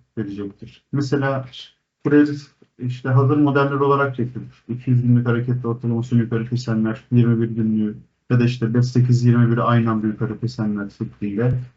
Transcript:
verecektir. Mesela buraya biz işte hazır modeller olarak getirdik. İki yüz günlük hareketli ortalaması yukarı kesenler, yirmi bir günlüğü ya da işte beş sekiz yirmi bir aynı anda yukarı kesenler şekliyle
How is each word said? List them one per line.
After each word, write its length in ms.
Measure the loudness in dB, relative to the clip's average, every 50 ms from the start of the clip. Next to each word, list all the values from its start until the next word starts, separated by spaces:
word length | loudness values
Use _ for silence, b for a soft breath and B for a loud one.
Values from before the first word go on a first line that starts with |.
| _ _ -8 -8
verecektir. 680 | -8 -8 -6 -10 -10 -10 -12 -14 -20 -20 -20 _ _ -8
Mesela 540 | -6 -4 -2 -2 -2 0 0 -2 -2 -4 -6 -10 -16 -20 -20 -20 _ _ _ _ _ _ -2
buraya 160 | 4 4 6
biz 340 | 4 4 2 -6 -10 -16 _ _ _ _ _ -8
işte 300 | -8 -6 -6 -6 -2 2
hazır 280 | 2 4 4 4 4 4
modeller 340 | 2 2 4 2 0 0
olarak 440 | 0 0 2 2 2 2 2 -2 -2
getirdik. 380 | -4 -6 -6 -6 -12 -14 -14 -18 _ _ -10
İki 240 | -10 -6 -2 0
yüz 100 | 0 2
günlük 260 | 4 4 4 4 4 2
hareketli 400 | 0 0 0 -2 -4 -4 -2 -4
ortalaması 480 | -6 -4 -4 -2 -2 -2 -2 0 2
yukarı 340 | 2 2 2 -2 -4 -4 -4
kesenler, 540 | -4 -6 -4 -2 -2 -2 0 -2 -4 -6 -6 0
yirmi 300 | 2 4 4 4 2 0
bir 80 | 0 -2
günlüğü 480 | -2 -2 -2 0 0 0 -2 -2 -4 -8 -16 _ _ _ _ 0
ya 100 | 0 2
da 40 | 2
işte 300 | 2 0 -2 -4 -2 0
beş 120 | 0 0
sekiz 400 | 2 2 2 2 4 4 4 4
yirmi 260 | 4 4 4 4 4
bir 200 | 2 0 0 2
aynı 200 | 2 2 2 2
anda 160 | 0 0 -2 -2
yukarı 320 | -4 -4 -6 -6 -6 -6
kesenler 500 | -8 -8 -6 -4 -4 -4 -4 -4 -6 -8
şekliyle 680 | -8 -10 -10 -10 -8 -8 -8 -6 -4 -2 0 0 0 -2 -4 -8 _